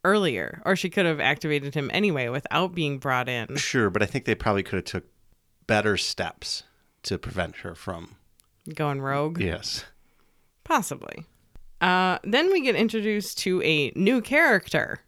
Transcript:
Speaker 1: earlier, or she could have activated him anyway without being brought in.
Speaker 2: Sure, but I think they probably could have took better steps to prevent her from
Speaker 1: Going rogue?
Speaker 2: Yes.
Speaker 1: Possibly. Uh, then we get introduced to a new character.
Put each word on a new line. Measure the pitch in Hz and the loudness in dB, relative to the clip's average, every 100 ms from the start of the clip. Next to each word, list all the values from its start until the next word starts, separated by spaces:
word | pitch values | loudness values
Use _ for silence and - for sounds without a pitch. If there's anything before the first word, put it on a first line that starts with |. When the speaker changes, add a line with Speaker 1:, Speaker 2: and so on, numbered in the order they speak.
Speaker 1:
earlier, | 185 208 180 101 67 180 214 | 2 4 4 0 -4 -4 0
or | 190 | 2
she | 180 | 0
could | 202 170 | 2 2
have | 151 | 2
activated | 131 143 156 147 139 143 | 2 0 0 -2 -2 -4
him | 139 | -2
anyway | - 208 147 120 | 2 2 2 -2
without | 131 - 151 180 175 | -4 -2 0 0 -2
being | 147 139 | -2 -2
brought | 139 127 123 | -2 0 0
in. | 123 110 139 | -4 -4 -4
Speaker 2:
Sure, | - 131 104 | 0 4 4
but | 98 | 4
I | 101 | 2
think | 131 123 | 0 0
they | 110 | 0
probably | 113 98 | 2 0
could | 92 95 | 0 -4
have | - | -4
took | 92 - _ _ _ _ _ - | -6 -8 _ _ _ _ _ -2
better | 107 107 95 | 0 2 0
steps | - - 85 - - - - _ _ _ | -2 -4 -8 -8 -10 -10 -12 _ _ _
to | - 92 | -6 -6
prevent | - 87 85 - | -6 -6 -6 -8
her | 90 | -12
from | 82 - 85 87 - _ _ _ _ - | -12 -10 -10 -12 -20 _ _ _ _ -12
Speaker 1:
Going | 156 147 139 | -4 -4 -2
rogue? | 135 139 156 165 | -2 -2 -2 -2
Speaker 2:
Yes. | - - - - - _ _ _ _ _ _ _ | -2 -4 -6 -10 -10 _ _ _ _ _ _ _
Speaker 1:
Possibly. | - 302 - - - - - _ _ - - - | -2 -2 -2 -8 -12 -14 -16 _ _ -20 -16 -2
Uh, | 180 185 185 175 | 2 4 2 0
then | - 247 370 | 0 2 4
we | 381 | 2
get | 262 165 | 2 2
introduced | 220 220 208 208 190 - | 2 2 0 -2 -2 -4
to | 190 185 | 0 2
a | - 151 139 - | 2 2 0 2
new | 190 254 | 4 4
character. | - 285 330 196 - 156 - - | 2 2 4 4 2 -2 -2 -6